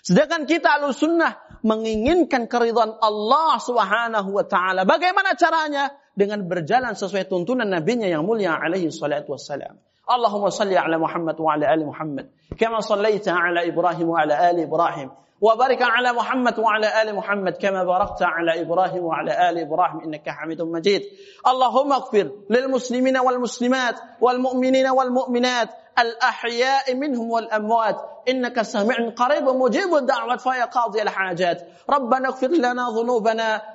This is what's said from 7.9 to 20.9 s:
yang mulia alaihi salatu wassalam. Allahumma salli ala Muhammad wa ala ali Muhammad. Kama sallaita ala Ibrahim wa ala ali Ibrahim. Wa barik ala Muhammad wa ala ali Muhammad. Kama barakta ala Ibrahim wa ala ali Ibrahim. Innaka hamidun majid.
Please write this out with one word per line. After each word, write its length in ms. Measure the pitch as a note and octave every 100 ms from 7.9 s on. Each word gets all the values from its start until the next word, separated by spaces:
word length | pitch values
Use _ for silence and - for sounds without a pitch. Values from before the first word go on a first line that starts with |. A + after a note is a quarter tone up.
| B3
yang 240 | G3 D#3 F3
mulia 300 | A3+ F#3 D3+
alaihi 340 | D3+ F#3+ E3
salatu 400 | - D3 D3 D3 C3
wassalam. 420 | - C#3 - - _ _
Allahumma 480 | - B3 A3+ G#3 G3
salli 240 | - G#3 F3
ala 240 | D3+ E3
Muhammad 400 | D#3+ F3+ D#3+ D#3
wa 160 | D#3 D3+
ala 160 | C#3+
ali 160 | D#3+ D3
Muhammad. 400 | - D#3 C3+ C3 _ - -
Kama 240 | A3+ A3+
sallaita 480 | G3+ G3+ G#3+ G3+ G3
ala 320 | F3 E3+ F3
Ibrahim 480 | E3+ D#3 F3 E3 E3
wa 80 | E3
ala 160 | D3+ D3+
ali 320 | F3 F3 D3+
Ibrahim. 400 | D#3 F3 D3+ C3 - _ -
Wa 160 | G#3+ A3
barik 240 | C4 B3
ala 320 | B3 A#3 B3
Muhammad 480 | A#3+ G#3+ B3+ B3 A3+
wa 80 | A3 G#3+
ala 160 | G#3+
ali 240 | G#3+ A3 G3+
Muhammad. 400 | - G3+ F#3 E3+
Kama 320 | G3 F#3+ F3+
barakta 400 | F3+ G3 - F3
ala 320 | D#3+ E3+ E3
Ibrahim 480 | D#3 E3+ F#3 F3+ E3+
wa 160 | D3+
ala 80 | D#3+ D3
ali 240 | F3 E3+
Ibrahim. 400 | D#3 D#3+ E3+ D#3
Innaka 320 | E3 D3+ D#3+ D3
hamidun 320 | D#3 D#3+ E3
majid. 400 | E3 F3+